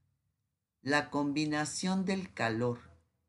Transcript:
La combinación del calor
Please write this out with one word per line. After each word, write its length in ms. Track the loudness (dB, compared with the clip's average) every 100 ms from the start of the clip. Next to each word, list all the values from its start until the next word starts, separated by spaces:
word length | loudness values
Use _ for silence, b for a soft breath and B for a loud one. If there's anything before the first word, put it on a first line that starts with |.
| _ _ _ _ _ _ _ _
La 300 | 0 0 2
combinación 960 | 0 0 0 0 0 -2 -2 0 0 0
del 260 | -2 -4
calor 480 | -2 0 2 0 -2 -8 -20 _ _